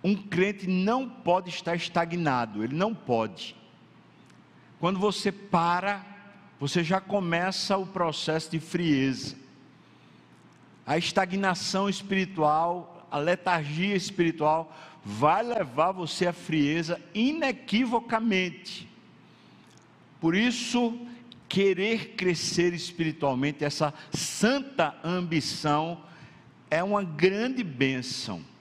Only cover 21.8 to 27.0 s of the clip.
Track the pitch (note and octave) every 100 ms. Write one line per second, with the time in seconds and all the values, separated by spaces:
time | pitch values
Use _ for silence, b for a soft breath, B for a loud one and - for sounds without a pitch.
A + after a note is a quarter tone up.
21.8 | G#3 A3+ - - F#3 E3 - - F3 F3
22.8 | - - D#3+ - C#3+ B2+ C#3+ C#3+ D3 -
23.8 | D3+ B B - - - G#3+ C#4 C4+ -
24.8 | D3+ - D#3+ F3+ F3 D#3+ - - D#3 D3
25.8 | E3 E3+ B B B B B - - D#3
26.8 | F#3+ G3+